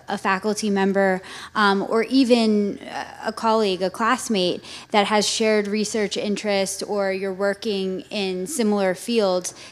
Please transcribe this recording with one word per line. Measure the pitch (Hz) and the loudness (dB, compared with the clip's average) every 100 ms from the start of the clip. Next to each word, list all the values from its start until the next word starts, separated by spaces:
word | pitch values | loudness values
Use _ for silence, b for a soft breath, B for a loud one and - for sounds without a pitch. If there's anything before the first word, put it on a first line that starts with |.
| - | -8
a | 202 | -4
faculty | 208 190 214 208 214 | 0 0 0 -2 0
member, | 196 196 196 196 185 B B B - | 2 2 4 2 2 B B B 2
um, | 202 196 | 2 2
or | - 226 | 0 0
even | - 262 240 240 220 208 202 - - 135 - - 214 | 2 4 6 6 4 4 2 -2 -8 -10 -10 -10 -10
a | |
colleague, | 220 226 220 208 180 | -2 2 2 2 0
a | 185 | -2
classmate | - 226 240 - 208 180 139 B B B | -2 0 0 0 0 0 -2 B B B
that | 214 202 | 2 4
has | 214 202 | 2 2
shared | - 220 214 202 | 0 2 2 0
research | 214 208 220 196 - | -2 -2 -2 -2 -2
interest, | 214 202 214 196 190 - - | -4 -4 -2 0 -2 -4 -4
or | 202 196 | -2 -2
you're | 190 196 | -2 -4
working | 185 202 196 233 196 190 185 - | -2 -2 -2 -2 -2 -2 -4 -6
in | 208 190 185 185 | -4 -4 -4 -4
similar | 294 214 202 190 | -2 0 2 2
fields, | 180 - 233 196 180 180 B B | 0 -2 0 2 0 -2 B B